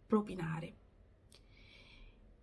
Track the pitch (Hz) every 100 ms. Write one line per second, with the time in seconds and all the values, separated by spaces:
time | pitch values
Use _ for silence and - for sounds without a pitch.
0 | - 214 208 185 165 160 165 - - -
1 | - - - - - - - - - -
2 | - - - -